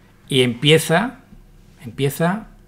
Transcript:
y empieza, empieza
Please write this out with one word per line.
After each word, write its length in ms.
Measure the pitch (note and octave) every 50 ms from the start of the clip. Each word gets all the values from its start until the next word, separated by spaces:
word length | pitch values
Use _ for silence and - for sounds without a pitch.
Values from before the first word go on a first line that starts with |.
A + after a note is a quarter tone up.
| - _ _ _ _ -
y 140 | - B2+ B2
empieza, 760 | B2 A#2 - - D3 D#3 D#3 - - E3 F3 G#3+ C4 - - - - - - - - - - - - - - -
empieza 640 | B2 G#2 - C3+ C#3 C#3 - E3 F3 F#3+ A3 A3 - - - -